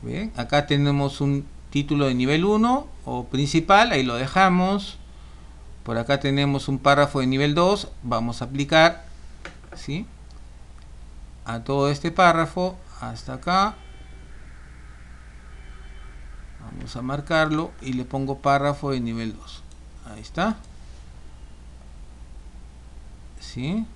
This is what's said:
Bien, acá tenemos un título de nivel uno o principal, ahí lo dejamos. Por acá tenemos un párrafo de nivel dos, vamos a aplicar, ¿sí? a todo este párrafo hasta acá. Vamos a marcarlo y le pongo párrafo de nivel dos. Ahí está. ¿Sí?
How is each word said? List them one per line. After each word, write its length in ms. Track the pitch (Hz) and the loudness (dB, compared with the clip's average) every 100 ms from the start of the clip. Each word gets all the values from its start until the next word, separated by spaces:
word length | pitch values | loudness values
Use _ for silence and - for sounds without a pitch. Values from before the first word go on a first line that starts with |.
Bien, 280 | 117 131 220 - | -6 -6 -6 -6
acá 320 | 120 143 143 | 2 2 4
tenemos 520 | 143 143 143 139 139 | 4 4 4 2 2
un 280 | 139 139 139 - - | 2 2 -2 -14 -2
título 340 | - 143 147 139 | 0 2 4 4
de 80 | |
nivel 320 | 123 127 151 185 | 4 4 4 6
uno 420 | 214 233 262 294 - - | 6 6 4 0 -12 -6
o 200 | 123 123 | -6 -2
principal, 680 | 131 143 160 160 196 240 | 0 4 2 8 8 8
ahí 120 | 160 | 6
lo 120 | 131 120 | 2 0
dejamos. 840 | 131 185 190 180 185 202 196 - - - - - - - - - | 0 6 6 8 4 2 -2 -12 -16 -16 -18 -18 -18 -18 -16 -12
Por 140 | - 117 | -4 -2
acá 220 | 117 139 | 2 2
tenemos 480 | 139 139 143 139 139 | 2 2 4 2 0
un 100 | 135 | 2
párrafo 440 | 139 143 143 139 | 6 6 6 4
de 60 | 127 | 2
nivel 280 | 131 147 147 | 4 4 4
dos, 320 | 180 202 - - | 4 4 -2 -10
vamos 380 | 127 120 117 120 | -2 0 0 -4
a 40 | 127 | -6
aplicar, 600 | 135 143 160 160 170 - - - - - - - - | -2 4 8 8 6 -12 -14 -14 -14 -14 -14 -16 -12
¿sí? 300 | - 147 226 - - - - - - - - - - - - - - | -6 -6 -6 -12 -18 -16 -16 -18 -18 -18 -16 -16 -16 -16 -16 -14 -8
a 180 | 117 | -6
todo 260 | 117 139 139 | 0 2 4
este 220 | 143 170 | 2 -2
párrafo 680 | 165 180 165 160 - 185 185 - - | 6 8 8 2 0 -2 -2 -14 -10
hasta 340 | 120 117 - | -8 -8 -8
acá. 420 | 131 170 185 202 208 - - - - - - - - - - - - - - - - - - - - - - - - - - - - | -6 0 2 2 0 -14 -16 -16 -16 -16 -16 -16 -16 -16 -18 -18 -18 -16 -18 -18 -18 -16 -16 -16 -16 -14 -14 -14 -14 -14 -14 -14 -14
Vamos 360 | 110 - - 123 | -14 -10 -10 -6
a 60 | |
marcarlo 720 | 127 143 143 165 156 151 165 - | -4 -4 0 2 4 2 -2 -6
y 120 | 135 | -4
le 120 | 127 127 | -4 -2
pongo 320 | 135 135 139 | -2 -2 0
párrafo 520 | 143 139 143 143 143 | 4 4 4 0 -2
de 80 | 131 | -2
nivel 360 | 117 113 113 110 | -2 -4 -4 -6
dos. 280 | - - - - - - - | -12 -16 -16 -18 -18 -18 -16
Ahí 160 | 107 | -14
está. 360 | 110 - 196 220 - - - - - - - - - - - - - - - - - - - - - - - - - - - - | -10 -2 -2 -2 -8 -18 -16 -16 -16 -16 -16 -16 -18 -18 -18 -18 -18 -16 -16 -16 -16 -16 -16 -16 -18 -18 -16 -16 -16 -16 -16 -16
¿Sí? 460 | - 117 131 202 220 | -12 -8 -4 -2 -4